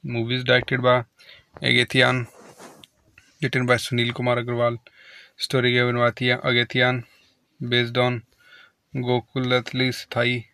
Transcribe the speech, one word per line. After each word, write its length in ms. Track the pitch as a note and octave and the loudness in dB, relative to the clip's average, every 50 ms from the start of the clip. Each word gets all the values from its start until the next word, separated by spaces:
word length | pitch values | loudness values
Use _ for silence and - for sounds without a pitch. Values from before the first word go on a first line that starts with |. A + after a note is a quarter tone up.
| - | -8
Movie 320 | C3+ A#2+ A#2 A2+ A#2 B2 | -6 -4 -4 -2 -2 -4
is 60 | B2+ | -4
directed 400 | B2 B2 B2 B2+ B2 - C3+ B2+ | 0 2 2 2 2 -2 -4 0
by 220 | B2 B2+ B2 B2+ A#2+ _ _ _ - - - - _ _ _ - | 2 4 4 2 0 _ _ _ -20 -20 -20 -20 _ _ _ -4
Agathian, 640 | - B2+ B2 A#2+ B2 - - C3+ B2 B2 B2+ B2+ A#2+ - - - - - - - - - - - - _ _ _ _ _ _ - _ _ _ _ | 0 2 2 2 2 2 4 4 4 4 4 0 -4 -8 -14 -20 -20 -20 -20 -20 -20 -20 -20 -20 -20 _ _ _ _ _ _ -20 _ _ _ _
written 260 | - B2+ - C3 B2+ | -6 -4 -2 -2 2
by 80 | A#2+ B2 | 2 2
Sunil 380 | A#2 - - B2 A#2+ A#2+ A#2+ | 0 0 -2 -2 -2 -2 -2
Kumar 220 | A#2+ - B2 B2 B2 | -2 -4 -2 -2 -2
Agarwal, 420 | B2 A#2 A#2+ A#2+ A#2+ A#2+ A#2+ A#2 A#2 _ - _ - - - - - - - _ | -2 -2 -4 -2 -2 0 -2 -2 -4 _ -20 _ -20 -20 -20 -20 -20 -20 -20 _
story 340 | - - - - C3 B2 B2 | -12 -8 -2 0 2 2 2
given 220 | B2 B2 B2 B2 A#2+ | 2 2 2 2 2
by 160 | A#2+ A#2+ A#2+ | 2 0 0
Athia-, 300 | A#2 - B2+ B2 B2 A#2+ - | 0 0 0 0 0 0 0
Agathian, 600 | B2+ B2 A#2+ A#2+ - - B2+ B2+ B2 B2+ B2 A#2+ _ _ _ _ _ _ _ _ _ _ _ | 0 0 0 0 0 0 2 2 2 0 -2 -6 _ _ _ _ _ _ _ _ _ _ _
based 360 | B2 A#2+ B2 B2 A#2+ A#2 A#2+ | -6 0 0 0 0 0 0
on 200 | B2 B2 B2 B2 A#2 - _ _ _ _ - - - - _ _ _ _ _ - | 0 0 0 0 -4 -8 _ _ _ _ -20 -20 -20 -20 _ _ _ _ _ -8
Gokulatli 920 | C3+ B2 B2 B2 B2 - _ _ C3+ B2+ B2 B2+ B2 A#2 - - B2+ C3 B2+ B2 - | -6 -2 0 -2 -2 -2 _ _ -4 -2 0 0 0 0 -2 -2 -2 0 0 -2 -4
Sthai 480 | - _ - A#2 A#2+ B2 B2 A#2+ A2+ _ | -10 _ -2 -2 0 0 -2 -4 -6 _